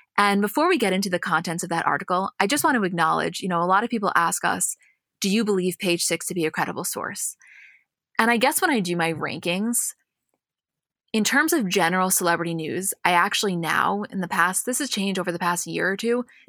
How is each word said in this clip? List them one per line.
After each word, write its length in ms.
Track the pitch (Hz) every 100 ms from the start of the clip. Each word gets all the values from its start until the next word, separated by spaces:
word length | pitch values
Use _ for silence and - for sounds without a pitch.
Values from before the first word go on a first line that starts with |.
| - -
And 240 | 202 202
before 280 | 202 - 339
we 100 | 339
get 160 | 202
into 160 | 185 196
the 80 | 180
contents 440 | 190 160 175 165
of 60 | 170
that 180 | 165 -
article, 440 | 143 - 185 190 -
I 60 | 202
just 160 | 285
want 120 | 320 247
to 80 |
acknowledge, 560 | 185 170 160 160 165 -
you 80 | 185
know, 140 | 175
a 20 |
lot 200 | 175 190
of 60 | 233
people 220 | 226 190
ask 320 | - 170 - 175
us, 300 | 180 - - _ _ _ -
"Do 80 | 196
you 160 | 214
believe 340 | 214 190 180 -
Page 260 | 190 170
Six 220 | - 165 -
to 80 |
be 120 | 180 156
a 40 |
credible 340 | 175 147 -
source?" 520 | 180 - - 196 - - - - - _ _ _ _ -
And 120 | 226
I 60 | 233
guess 240 | 254 -
when 100 | 359
I 100 | 240
do 160 | 175 170
my 160 | 165
rankings, 840 | 151 151 156 170 185 226 233 - - _ _ _ _ _ _ _ _ _ _ _
in 120 | 220
terms 280 | 202 269 311
of 160 | 330 190
general 420 | 190 170 185 185
celebrity 440 | - 175 170 170
news, 380 | 165 156 160 196 -
I 80 | 175
actually 420 | 175 202 - 208
now, 480 | 175 160 139 170 202 -
in 100 | 190
the 80 | 175
past, 380 | 185 175 185 -
this 140 | 254
has 100 | 277
changed 280 | 208 196 185
over 120 | 180
the 80 | 170
past 280 | 175 175 165
year 220 | 165 175
or 80 | 196
two, 280 | 233 240 247 -